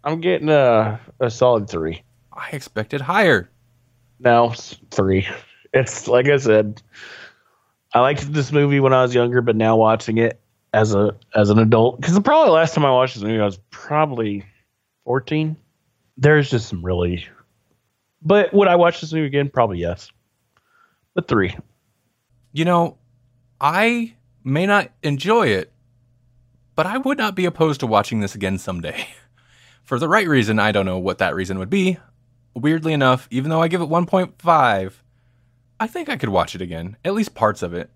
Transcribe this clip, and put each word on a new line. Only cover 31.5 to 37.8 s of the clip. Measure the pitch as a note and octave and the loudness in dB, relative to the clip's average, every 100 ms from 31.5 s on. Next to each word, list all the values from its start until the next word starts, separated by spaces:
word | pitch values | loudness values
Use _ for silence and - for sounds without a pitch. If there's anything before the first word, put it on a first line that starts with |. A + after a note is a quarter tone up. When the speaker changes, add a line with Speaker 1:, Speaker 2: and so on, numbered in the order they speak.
| F#2+ | -6
Speaker 2:
would | F#2 | -4
be. | G3 F#3 F3 _ _ _ _ _ | -2 -2 -4 _ _ _ _ _
Weirdly | - C#3 D#3+ D#3 | -6 -2 -2 -2
enough, | D#3 C3 B2+ - | 0 2 0 -2
even | B2 C#3+ | -6 -2
though | D#3+ | 0
I | E3+ | 0
give | F3+ | -2
it | D#3+ | -2
one | E3 F3 | -2 0
point | F#3+ F3+ _ | -2 -2 _
five, | E3+ D#3+ B2+ G2+ F#2+ - _ _ _ _ _ _ _ _ | 2 4 4 0 -4 -12 _ _ _ _ _ _ _ _
I | A3 | -8
think | F4+ D4 | -8 -8
I | B3+ | -6
could | A#2 | -2
watch | F#2+ D#2+ | -2 -2
it | F2+ | -6
again, | F2+ E2 F2 G#2 | -10 -10 -12 -10
at | - | -6
least | G2+ - | -4 -4
parts | - A2 G2+ | 0 -2 -2
of | F2+ | -8
it. | E2+ | -8